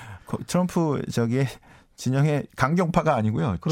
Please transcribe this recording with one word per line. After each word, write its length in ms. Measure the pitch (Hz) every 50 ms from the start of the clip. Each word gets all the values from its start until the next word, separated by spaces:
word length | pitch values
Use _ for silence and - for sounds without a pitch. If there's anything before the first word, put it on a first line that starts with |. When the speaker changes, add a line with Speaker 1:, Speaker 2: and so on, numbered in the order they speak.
| - 110 98 - -
Speaker 1:
거-, 100 | - - - -
트럼프 560 | - - 175 180 175 - 180 165 156 135 - - -
저기 320 | - 120 117 110 120 131 135 120 - - _ - - - _ _ _
진영의 520 | - - 127 131 139 143 156 147 139 - - -
강경파가 600 | - 135 131 165 180 185 156 - 175 156 160 143
아니고요. 420 | 117 107 107 107 143 165 127 92 85
Speaker 2:
그렇죠. 80 | - 160